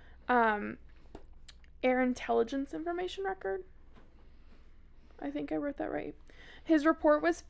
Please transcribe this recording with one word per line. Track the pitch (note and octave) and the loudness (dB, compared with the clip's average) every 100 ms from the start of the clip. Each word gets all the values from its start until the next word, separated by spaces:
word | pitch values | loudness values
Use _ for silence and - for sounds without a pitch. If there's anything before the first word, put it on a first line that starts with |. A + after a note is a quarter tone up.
| - - - | -20 -20 0
Um, | B3 A3+ G#3 G#3 - - - - - - - - - - - | 4 4 2 -4 -10 -16 -20 -20 -20 -18 -20 -20 -20 -20 -4
Air | C4 B3+ | 0 2
Intelligence | B3+ B3 - A#3 A#3 C#4 C#4 | 0 -2 0 2 2 -2 -6
Information | D#4+ E4 F4 F4+ - | -6 -6 -4 -6 -6
Record. | G4 F#4+ G4 F#4+ F#4 - - - - - - - - - - - - - - - | -6 -6 -6 -6 -8 -18 -20 -20 -20 -20 -20 -20 -20 -20 -20 -20 -20 -20 -20 -12
I | C#4+ | -8
think | C#4+ D4 | -6 -4
I | D#4 | -4
wrote | C#4+ C#4 | -4 -4
that | - | -4
right. | - - - - - - - - | -4 -6 -12 -18 -20 -20 -20 2
His | D#4+ D4 | 4 6
report | D#4+ D#4 D4+ | 4 4 4
was | D#4+ E4+ - | 4 0 -6